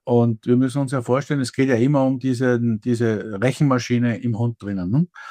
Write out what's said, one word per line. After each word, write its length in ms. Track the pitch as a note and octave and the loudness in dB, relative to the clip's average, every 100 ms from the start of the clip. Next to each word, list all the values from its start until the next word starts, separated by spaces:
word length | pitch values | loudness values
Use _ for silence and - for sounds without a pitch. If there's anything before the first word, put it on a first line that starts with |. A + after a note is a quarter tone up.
| - | 0
Und 400 | A#2+ A#2 A2 - | 2 2 0 0
wir 100 | B2 | 2
müssen 240 | C3 C3 | 2 -2
uns 140 | C3+ | -4
ja 80 | C3+ | -4
vorstellen, 400 | A#2+ B2+ D3 C#3+ | 0 -2 0 -4
es 100 | B2+ | -4
geht 160 | - C3+ | 0 2
ja 80 | A#2+ | 2
immer 300 | B2+ D3 C3 | 2 2 2
um 120 | C3 | 0
diese, 400 | C3 B2 B2+ A#2+ | -2 -2 0 2
diese 760 | A#2+ G#2+ A#2+ A#2 A2+ A2 G#2+ G2+ | 0 -2 -2 0 0 -2 -4 -2
Rechenmaschine 800 | B2 C#3 D3 B2+ A2+ A#2+ A#2+ A2 | -2 2 2 2 0 0 0 -2
im 200 | B2 A2 | -4 -2
Hund 220 | A#2+ A#2 | -2 -4
drinnen, 260 | G2 G2 F2+ | -6 -4 -2
ne? 180 | B2 F3 - - | 0 -2 -6 -20